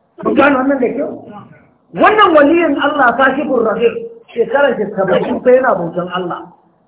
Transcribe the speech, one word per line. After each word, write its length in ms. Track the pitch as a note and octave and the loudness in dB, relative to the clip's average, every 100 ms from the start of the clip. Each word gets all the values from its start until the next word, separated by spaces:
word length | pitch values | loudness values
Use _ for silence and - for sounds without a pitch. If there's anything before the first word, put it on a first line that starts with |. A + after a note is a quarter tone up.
| _ - | _ -8
Kun 160 | A3+ | -2
gane 200 | A#3 C#4 C4 | 2 2 2
wannan 220 | C4+ C#4 | 0 0
da 80 | A#3 | -2
kyau? 360 | A#3+ D4+ - - G#3 - - _ _ _ | -4 -8 -10 -16 -20 -20 -20 _ _ _
Wannan 340 | E3 F4 G#4+ G4 D4+ | 0 2 4 4 4
waliyin 400 | C#4+ E4+ D#4+ C#4 | 4 4 0 0
Allah, 320 | C#4 D4 B3 A#3 | -2 0 0 2
Sahibul 480 | C4 C4+ - B3 | 0 -2 -2 -2
Rabi', 480 | G#3+ G3+ A#3 - - - - | -2 0 -2 -2 -10 -16 -10
shekarar 480 | A#3 A3+ C#4 C#4 G#3 | -6 -2 0 0 0
shi 80 | G3+ | -4
saba'in 480 | F#3 F#3 - - B3 | -4 0 0 -2 -2
sai 140 | B3+ B3+ | 4 4
yana 160 | C4 | 4
bautan 340 | F#3 E3 F3 F3 | 0 -4 -6 -6
Allah. 400 | F3+ F3+ D3+ - - _ _ | -6 -6 -10 -12 -20 _ _